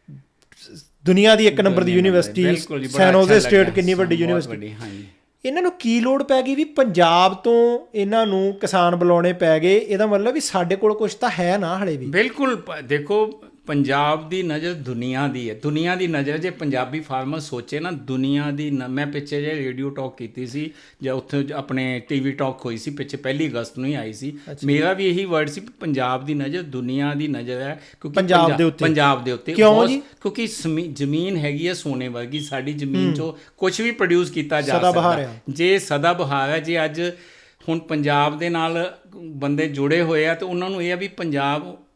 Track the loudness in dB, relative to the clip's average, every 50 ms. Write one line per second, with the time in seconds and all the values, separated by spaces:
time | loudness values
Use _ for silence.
0 | _ -20 -20 -20 _ _ _ _ _ _ _ _ -20 -20 -20 -20 -20 _ _ _
1 | 2 4 4 6 8 8 8 8 6 4 4 6 2 4 4 4 2 4 2 4
2 | 4 6 4 4 2 2 0 0 2 2 2 0 -2 -6 -6 -6 -6 -4 2 4
3 | 6 6 8 6 6 8 6 6 6 6 6 6 6 6 4 2 2 2 2 2
4 | 2 2 2 2 2 2 0 0 -2 -4 -10 -10 -10 -12 -14 -14 -14 -14 -14 -14
5 | -16 -18 _ _ _ _ _ _ -6 -4 -2 0 0 0 -2 0 0 0 2 2
6 | 2 2 2 0 2 2 2 2 2 0 0 -2 -2 -2 2 2 2 2 4 4
7 | 6 6 6 6 6 4 2 2 0 2 4 6 6 4 2 0 -6 -6 -4 -2
8 | 0 2 2 2 2 2 2 0 0 0 -2 -2 -4 0 2 4 4 4 4 4
9 | 4 4 4 6 4 2 2 2 4 4 4 4 4 4 4 4 2 0 0 0
10 | 2 2 2 2 2 0 -2 -2 -4 -2 -2 -2 0 0 0 2 2 0 2 2
11 | -2 -4 -2 -2 -4 -2 -2 0 0 0 0 0 -2 -2 -4 -4 -2 -4 -4 -4
12 | -6 -2 0 0 0 0 0 -2 -2 -2 -2 -4 -6 -12 -12 -12 -4 -2 -2 -2
13 | 0 0 0 0 0 0 -4 -14 -20 -20 _ _ _ -4 0 0 2 2 2 2
14 | 2 2 0 -2 -4 -6 -6 -4 -4 -4 -4 -4 -4 -6 -6 -8 -8 -8 -8 -6
15 | -6 -4 -2 -2 -2 -2 -4 -4 -6 -8 -8 -6 -4 -4 -2 0 0 -2 0 -2
16 | -2 -2 -2 -2 -2 -2 -4 -4 -4 -6 -6 -6 -6 -4 -2 -2 -4 -4 -6 -10
17 | -8 -6 -6 -6 -4 -6 -6 -8 -8 -8 -10 -10 -10 -8 -8 -8 -6 -8 -10 -10
18 | -8 -6 -4 -2 0 0 0 0 -2 -2 -4 -4 -4 -4 -4 -4 -4 -4 -4 -4
19 | -4 -4 -6 -8 -8 -4 -6 -4 -4 -4 -4 -4 -4 -6 -6 -6 -6 -6 -6 -6
20 | -8 -10 -10 -12 -14 -12 -10 -10 -10 -8 -6 -8 -8 -8 -10 -16 -20 -20 _ _
21 | -6 -6 -6 -6 -6 -4 -4 -4 -4 -4 -6 -8 -8 -6 -4 -4 -4 -4 -4 -6
22 | -6 -4 -4 -2 -2 -2 -2 -2 -4 -4 -4 -6 -8 -8 -8 -8 -8 -10 -10 -10
23 | -10 -10 -10 -8 -4 -4 -2 -2 -2 -2 -2 -6 -8 -8 -10 -8 -6 -4 -4 -4
24 | -6 -8 -10 -10 -10 -10 -12 -12 -16 -16 -14 -6 -2 0 0 2 2 0 0 0
25 | 0 0 0 0 -2 0 0 0 0 -2 -6 -10 -14 -16 -16 _ -4 -2 -2 0
26 | 0 -2 -2 -4 -4 -4 -4 -4 -4 -4 -6 -8 -8 -8 -8 -8 -6 -4 -2 -2
27 | -2 -2 -2 -2 -2 -4 -4 -6 -6 -6 -6 -6 -6 -8 -10 -12 -16 -20 -20 _
28 | -12 -4 -2 0 2 4 6 6 6 4 4 4 2 2 2 0 0 0 2 4
29 | 4 4 2 2 -2 -4 -6 -4 -6 -4 2 6 6 8 8 6 4 2 0 -2
30 | -4 -10 -20 _ -8 -8 -6 -4 -6 -6 -6 -6 -4 -4 -4 -4 -4 -6 -6 -6
31 | -4 -2 -2 -2 -2 -2 -2 -2 -2 -2 -4 -2 -4 -4 -4 -4 -6 -6 -6 -4
32 | -6 -6 -8 -8 -10 -8 -8 -8 -8 -6 -8 -6 -6 -6 -6 -6 -4 -2 0 0
33 | 2 2 0 -2 -4 -6 -8 -12 -20 -20 _ -2 -2 -2 0 0 -2 -2 0 0
34 | 2 2 4 2 2 0 -4 -6 -4 -2 -2 -2 0 0 0 2 4 4 4 4
35 | 2 2 2 0 -4 -8 -10 -14 -12 -10 -4 0 2 2 2 2 0 -2 -2 0
36 | 2 0 0 0 -2 -2 0 -2 0 0 -2 -4 -2 -2 -2 -2 -2 -2 -2 -4
37 | -6 -6 -6 -10 -20 -20 -20 -20 -20 _ _ _ -6 -4 -4 -4 -4 -4 -4 -2
38 | 0 2 2 2 2 2 0 -2 -4 -2 -2 -2 -2 -2 -2 -2 -4 -4 -8 -14
39 | _ -20 -20 -18 -16 -14 -10 -6 -2 -2 0 0 0 -2 -2 -2 0 2 2 2
40 | 2 2 2 2 2 0 0 -2 -4 -6 -4 -4 -4 -4 -4 -4 -2 -4 -4 -4
41 | -6 -10 -8 -6 -6 -2 -2 0 0 0 -2 -4 -6 -10 -16 -18 _ _ _